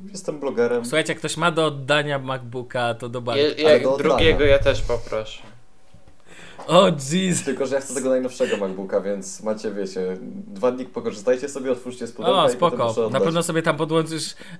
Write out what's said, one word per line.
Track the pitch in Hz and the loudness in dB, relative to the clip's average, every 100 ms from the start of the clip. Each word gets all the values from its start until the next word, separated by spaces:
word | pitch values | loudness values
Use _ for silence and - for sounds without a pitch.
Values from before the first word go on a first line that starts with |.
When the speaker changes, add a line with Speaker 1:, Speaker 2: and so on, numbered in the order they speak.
| - | -14
Speaker 1:
Jestem | 190 - 151 | -10 -8 -6
blogerem. | 139 117 120 120 120 | -4 0 0 0 0
Speaker 2:
Słuchajcie, | 151 160 | -2 -2
jak | 160 | -4
ktoś | 156 151 | -6 -2
ma | 170 | 0
do | 160 156 | 2 0
oddania | 139 135 147 147 139 | -2 0 0 2 -2
MacBooka, | 131 131 120 127 120 127 120 | -4 -8 -8 -10 -6 -2 -2
to | 117 120 | -2 -6
do | 123 | -6
bajki. | 120 117 147 143 | -2 2 2 4
Speaker 3:
Je-, | 151 | 6
Speaker 1:
Ale | |
Speaker 3:
jak | 151 | 6
Speaker 1:
do | 131 139 | 6 2
oddania. | 151 | 2
Speaker 3:
drugiego | 127 160 143 | 6 6 6
ja | 147 139 | 6 6
też | 139 123 | 6 2
poproszę. | - 117 - 113 110 - - - - - - - - - - - - - - | 0 0 -2 -6 -6 -12 -18 -20 -20 -20 -20 -20 -20 -20 -20 -18 -18 -14 4
Speaker 2:
O, | 170 190 147 131 | 6 6 4 -2
jeez. | 180 190 170 | 0 0 0
Speaker 1:
Tylko | - 131 131 | -2 -2 0
że | 135 | -2
ja | |
chcę | 135 | -2
tego | 123 131 | -4 0
najnowszego | 127 127 - 120 107 | 2 0 -2 0 0
MacBooka, | 98 95 98 101 | -2 -4 -2 -2
więc | 98 101 95 - | -2 -4 -8 -8
macie, | 107 107 110 | -4 -4 -4
wiecie, | 101 95 92 92 92 - 98 98 | -4 -6 -4 -4 -6 -10 -12 -14
dwa | 98 123 | -2 -2
dni | 127 127 | -2 -6
pokorzystajcie | 120 110 101 98 127 139 | -8 -8 -4 0 0 -2
sobie, | 139 131 | -6 -4
otwórzcie | 123 127 120 117 | -4 -4 -10 -10
z | |
pudełka | - - 190 | -4 2 4
Speaker 2:
O, | 147 | 4
Speaker 1:
i | 120 | 4
potem | |
Speaker 2:
spoko. | 170 - | 0 2
Speaker 1:
proszę | 117 113 | 0 2
Speaker 2:
Na | 110 | 0
Speaker 1:
oddać. | 131 | 2
Speaker 2:
pewno | - 165 | 2 2
sobie | 165 165 | 0 0
tam | 165 147 | 0 0
podłączysz, | 156 160 160 160 - - - 175 | 0 0 0 -4 -6 -10 -16 -8